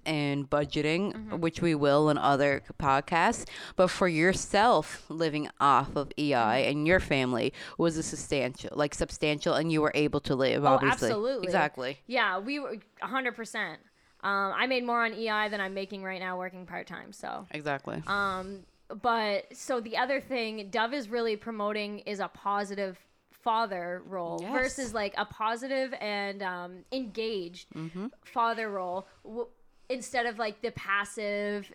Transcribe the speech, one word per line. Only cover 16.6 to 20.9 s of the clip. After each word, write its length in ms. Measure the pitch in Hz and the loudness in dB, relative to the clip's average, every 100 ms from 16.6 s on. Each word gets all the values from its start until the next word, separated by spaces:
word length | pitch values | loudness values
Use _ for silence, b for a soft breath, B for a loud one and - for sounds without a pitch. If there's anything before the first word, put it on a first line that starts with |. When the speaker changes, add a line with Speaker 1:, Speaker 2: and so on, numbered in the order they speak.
| 175 | -12
Speaker 2:
part-time, 460 | 180 - 180 - | -10 -10 -12 -14
so. 340 | 202 - - 185 | -12 -8 -8 -8
Speaker 1:
Exactly. 500 | 151 147 139 - - 156 | -8 -4 -4 -4 -8 -4
Speaker 2:
Um, 560 | 202 196 185 185 196 175 _ - 214 | -2 -2 -4 -8 -12 -16 _ -16 -4
but, 520 | 247 226 214 202 - 254 | 0 0 0 -2 -4 -12
so 220 | - 254 | -4 -4
the 160 | 226 220 | -2 -2
other 220 | 247 269 | 0 0
thing 480 | - 254 226 220 196 | -2 -4 -4 -6 -4
Dove 260 | 226 226 | -2 0